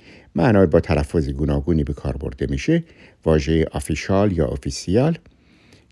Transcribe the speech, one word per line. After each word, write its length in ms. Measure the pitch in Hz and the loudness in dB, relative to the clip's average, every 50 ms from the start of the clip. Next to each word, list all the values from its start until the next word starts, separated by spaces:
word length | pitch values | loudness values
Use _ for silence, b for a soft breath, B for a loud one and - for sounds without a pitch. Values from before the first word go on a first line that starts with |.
| B B B B B B B | B B B B B B B
معنای 300 | - 165 135 107 98 95 | 0 2 4 4 4 4
با 140 | 78 78 85 | 6 4 2
تلفظ 500 | - - 80 71 78 - - 87 76 67 | 2 2 0 -2 -2 0 0 -2 -2 -2
گوناگونی 540 | 69 67 76 71 73 71 71 - 87 78 71 | -2 -4 -2 -2 0 -2 0 0 0 0 0
به 100 | 67 71 | -2 -4
کار 240 | - - 67 - - | -6 -6 -8 -6 -6
برده 300 | 67 65 - - - - | -8 -10 -8 -6 -6 -4
می‌شه، 340 | 139 65 - - 160 170 165 b b b b b b b b | -4 -4 -2 0 0 0 0 b b b b b b b b
واژه 400 | 80 80 76 69 76 80 80 78 73 | 2 2 2 2 2 2 2 0 0
آفیشال 600 | - 73 - - 78 76 - - 98 95 101 107 | -2 -6 -6 -4 -6 -4 -2 0 0 2 2 2
یا 140 | 92 85 71 | 0 0 -2
آفیسیال، 720 | 62 65 67 - 71 71 - - - 90 113 135 160 170 - - b b b b b b b b b b b b b | -2 -2 -6 -6 -8 -8 -8 -4 0 2 2 2 2 0 -4 -8 b b b b b b b b b b b b b